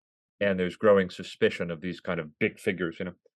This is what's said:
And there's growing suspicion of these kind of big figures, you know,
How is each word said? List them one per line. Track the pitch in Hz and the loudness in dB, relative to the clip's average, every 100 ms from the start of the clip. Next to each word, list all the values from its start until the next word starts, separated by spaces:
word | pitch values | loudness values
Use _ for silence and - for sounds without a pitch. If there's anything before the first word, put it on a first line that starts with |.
| _ _ _ - | _ _ _ -4
And | 101 92 | -2 0
there's | 90 - | -2 2
growing | 107 98 90 | 6 6 4
suspicion | - 90 - 107 - 87 | -4 -14 0 0 0 -6
of | 80 | -6
these | 90 85 | -8 -8
kind | - 85 | -6 -6
of | 76 - | -6 -4
big | 107 - | -4 -2
figures, | 110 82 82 - | -6 -2 -4 -6
you | 90 | -10
know, | - _ | -12 _